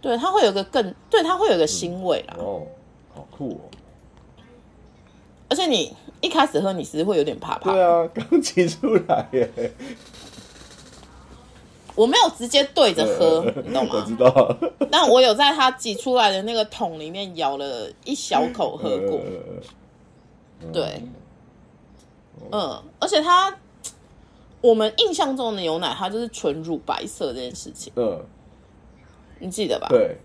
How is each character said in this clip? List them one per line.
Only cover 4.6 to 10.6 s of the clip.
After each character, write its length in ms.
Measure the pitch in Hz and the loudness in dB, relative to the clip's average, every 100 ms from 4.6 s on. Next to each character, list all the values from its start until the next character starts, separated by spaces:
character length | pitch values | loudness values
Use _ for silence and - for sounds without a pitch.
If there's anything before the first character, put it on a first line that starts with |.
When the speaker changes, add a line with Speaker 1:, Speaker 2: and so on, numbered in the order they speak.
| _ _ - _ - - _ _ - | _ _ -20 _ -20 -20 _ _ -4
Speaker 1:
而 100 | 294 | -2
且 100 | 359 | 0
你 280 | 233 151 - - - | 0 -2 -10 -20 -8
一 80 | 370 | -4
开 160 | 320 | 0
始 140 | - 147 | 2 2
喝， 140 | 196 | -2
你 100 | 185 | -4
是 220 | 127 151 | -6 -4
会 120 | 180 180 | 0 2
有 60 | |
点 160 | 147 107 | 0 -2
怕 180 | - - | -8 -6
怕。 120 | 190 | 0
Speaker 2:
对 100 | 190 | 4
啊， 280 | 180 170 165 | 4 4 2
刚 280 | - - 339 | -4 0 2
挤 280 | - - 170 | 2 0 0
出 280 | 160 262 220 - | 0 0 0 2
来 220 | 123 - | -2 0
耶。 180 | 131 117 - 117 - 269 240 - - - - - - | 0 -2 -2 -8 -8 -16 -16 -20 -20 -20 -20 -20 -20